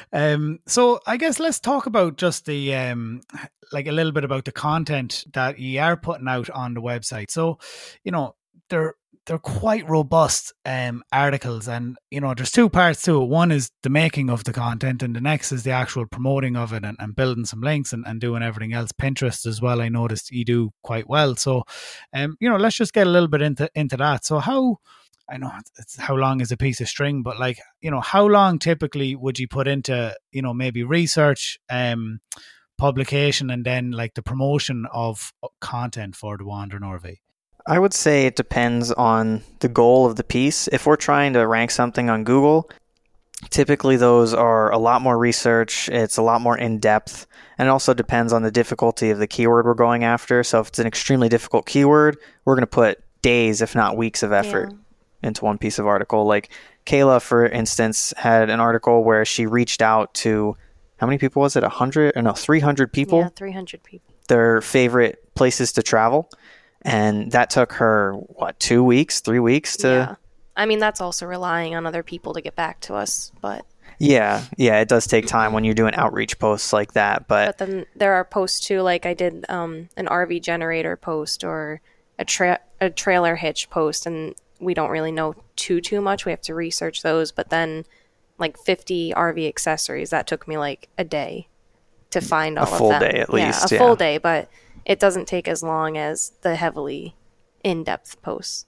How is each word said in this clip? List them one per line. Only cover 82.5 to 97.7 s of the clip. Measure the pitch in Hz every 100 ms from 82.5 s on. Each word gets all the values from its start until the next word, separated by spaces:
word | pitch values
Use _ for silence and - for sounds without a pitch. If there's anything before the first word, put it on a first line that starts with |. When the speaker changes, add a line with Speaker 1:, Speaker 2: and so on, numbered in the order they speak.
| 180 _ -
Speaker 3:
a | 190
trailer | 180 - 180 170
hitch | 165 160 156 -
post, | 175 156 156 170
and | 165 156 - _ -
we | 180
don't | 170 151
really | 160 160
know | 160 156 160 - -
too, | - 175
too | - 202
much. | 202 196
We | -
have | 165
to | -
research | 160 165 - 165 -
those, | 165 160 156
but | - -
then, | 165 165 160 165 _ _ _ _ -
like, | 165 -
fifty | - 185 - 180 165
R | - 170
V | 165 156
accessories, | - - 156 - 135 151
that | 156 -
took | 156 -
me, | 156
like, | 143 - _ -
a |
day | 165 151 135 - - _ _ _ _ _ -
to | 180
find | - 160 156 156
Speaker 2:
A |
Speaker 3:
all | -
of | -
Speaker 2:
full | 110
Speaker 3:
them. | -
Speaker 2:
day | - -
at | -
Speaker 3:
Yeah, | 113 -
Speaker 2:
least, | - 185
Speaker 3:
a |
Speaker 2:
yeah. | -
Speaker 3:
full | 247 226
day, | 165 151
but | 170 156 - _ _ -
it | - 202
doesn't | 202 185 185
take | 180 175
as | 160
long | 165 160 156 156
as | 151 156 - _
the | 180 165
heavily | 170 160 143 143 170 - _ _ _ _
in-depth | 202